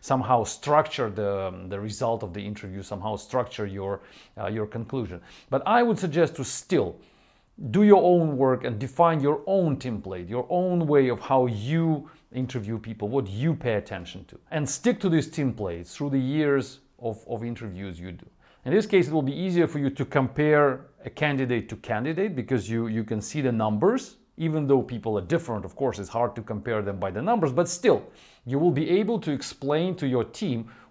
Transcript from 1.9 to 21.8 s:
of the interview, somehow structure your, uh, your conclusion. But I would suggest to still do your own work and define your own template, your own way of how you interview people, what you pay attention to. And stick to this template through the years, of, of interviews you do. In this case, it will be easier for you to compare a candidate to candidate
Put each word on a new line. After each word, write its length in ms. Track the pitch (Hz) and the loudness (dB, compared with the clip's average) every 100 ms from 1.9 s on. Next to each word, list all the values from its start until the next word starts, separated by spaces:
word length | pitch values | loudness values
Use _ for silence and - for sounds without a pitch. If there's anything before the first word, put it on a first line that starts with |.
| - 117 113 | -4 -2 -2
of 120 | 98 | -4
the 120 | 95 101 | -8 -8
interview, 380 | 101 98 98 | -10 -10 -12
somehow 320 | 95 98 107 104 | -10 -8 -6 -6
structure 500 | - 131 120 - 101 | -4 -4 -4 -6 -6
your, 360 | 98 98 98 - - - - | -4 -4 -6 -8 -20 -18 -8
uh, 100 | 101 | -4
your 180 | 110 107 | -4 -4
conclusion. 560 | 117 110 135 98 87 - - - | -6 -6 -6 -6 -8 -14 -20 -4
But 140 | 131 190 | -2 2
I 160 | 240 | 4
would 160 | 240 208 | 4 2
suggest 380 | 180 156 160 - | 0 2 2 0
to 80 | |
still 540 | 127 - - 160 92 - - _ _ _ _ - 135 | -6 -8 0 2 2 -4 -18 _ _ _ _ -12 0
do 120 | 185 | 6
your 200 | 208 196 | 6 8
own 320 | 175 180 160 135 | 6 4 4 2
work 300 | 131 127 123 | 2 2 -2
and 120 | 104 | -4
define 440 | 131 - 170 160 | -4 2 4 4
your 200 | 139 156 - | 0 0 0
own 300 | 196 165 131 | 0 2 0
template, 520 | 127 107 95 92 87 | -4 -6 -8 -8 -6
your 180 | 123 - | -6 -2
own 360 | 180 185 175 156 | 0 0 0 4
way 220 | 147 131 | 4 4
of 140 | 120 | 0
how 240 | - 135 123 | 2 2 4
you 640 | 107 117 160 165 147 - - _ | 0 -2 0 2 0 -4 -20 _
interview 440 | 127 127 127 104 110 | -6 -4 -4 -6 -6
people, 300 | 110 110 104 | -8 -6 -2
what 180 | 135 101 | -2 -2
you 260 | 101 160 | -2 -2
pay 220 | 127 123 104 | 0 0 -2
attention 500 | - 95 85 101 - | -2 -8 -10 -16 -18
to. 120 | - _ | -20 _
And 180 | 160 139 | -4 -4
stick 300 | - 233 - | 0 0 0
to 80 | 196 | 2
this 220 | 160 160 | 2 0
template 580 | - 135 113 95 85 87 | -2 -2 -2 -6 -6 -10
through 220 | - 143 | -6 -2
the 100 | 135 | 0
years, 640 | 131 151 147 139 131 - _ _ | 0 0 2 2 0 -10 _ _
of, 240 | 117 107 - | -8 -8 -8
of 160 | 113 | -6
interviews 560 | 120 113 110 90 98 82 | -6 -8 -10 -10 -10 -10
you 120 | 90 | -12
do. 140 | 87 - _ _ _ 127 | -12 -18 _ _ _ 2
In 60 | |
this 140 | 190 214 | 2 4
case, 220 | 196 147 | 4 4
it 60 | |
will 80 | 160 | 2
be 140 | 135 147 | 0 -2
easier 320 | 185 175 160 | 0 2 2
for 120 | 147 | 2
you 100 | 139 | -2
to 140 | 143 135 | -2 0
compare 840 | 147 127 - 151 151 143 127 - _ | 0 0 2 4 6 6 2 -8 _
a 60 | 120 | -14
candidate 600 | - 151 139 127 120 - | -2 0 0 0 0 -2
to 60 | |
candidate 580 | 110 | -8